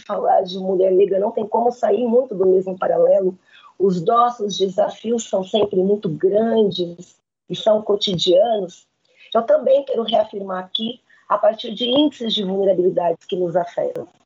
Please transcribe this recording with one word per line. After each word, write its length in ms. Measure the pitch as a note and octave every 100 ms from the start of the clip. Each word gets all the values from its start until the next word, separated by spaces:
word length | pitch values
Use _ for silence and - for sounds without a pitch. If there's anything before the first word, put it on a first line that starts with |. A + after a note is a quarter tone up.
| -
falar 360 | F#3+ - -
de 160 | F3+ F#3+
mulher 340 | F#3+ F#3 F#3+
negra 280 | F#3 G3 F#3+
não 120 | G#3+
tem 160 | A3+ G#3
como 240 | A#3 A#3+
sair 340 | A#3+ G#3+ G#3 B3
muito 280 | A#3+ C4
do 120 | F#3+ F#3+
mesmo 320 | F#3 F#3+ F#3
paralelo. 600 | F3 F3 F3 G3 F#3 F#3 _ _ - _
Os 260 | G3 F3+
nossos 540 | E3 A#3 A#3+ A#3 G#3 F#3
desafios 720 | F#3+ F#3+ G3+ - A3 A#3 -
são 140 | G3
sempre 380 | F#3 A3 G3+ F#3
muito 260 | F#3+ G#3 G3+
grandes 1120 | D3+ F#3+ G3+ A3+ A3+ G3+ F3 F3 F3 F3+ _ _ _ _
e 60 | F3+
são 260 | - G#3+
cotidianos. 1080 | G#3+ G3+ G#3 F3 F3+ F3 A#3 A3 F3 - _ _ _ _ -
Eu 80 | A3+
também 400 | A3+ D4+ B3+ C#4
quero 200 | C#4 A3+
reafirmar 600 | A3 A3 G#3+ G#3 G3 F#3
aqui 380 | F#3 - A3+ B3+ _ _ _
a 100 | G#3
partir 360 | G#3+ A3 A#3+
de 160 | G3 A#3+
índices 440 | C4+ D4+ - A#3
de 100 | G3
vulnerabilidades 840 | F#3 G3 G3 F3+ F3+ F3 F3 E3+ -
que 100 | F3+
nos 200 | F3+ E3+
afetam. 520 | F3 - D3 - - _